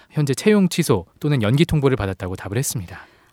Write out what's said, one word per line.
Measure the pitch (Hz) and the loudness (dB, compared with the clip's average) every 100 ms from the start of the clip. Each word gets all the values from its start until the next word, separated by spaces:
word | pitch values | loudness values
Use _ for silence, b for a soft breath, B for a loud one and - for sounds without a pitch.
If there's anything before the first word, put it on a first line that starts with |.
| b | b
현재 | - 143 | -2 -2
채용 | 131 214 214 185 | 0 2 4 2
취소 | - 160 110 - _ | 0 0 0 -2 _
또는 | 151 143 | -2 0
연기 | 104 139 | 2 2
통보를 | 170 160 135 127 | 2 2 2 0
받았다고 | 101 95 92 92 | -2 -4 -6 -8
답을 | 95 104 | -6 -4
했습니다. | 143 127 87 95 b b b | -4 -6 -10 -16 b b b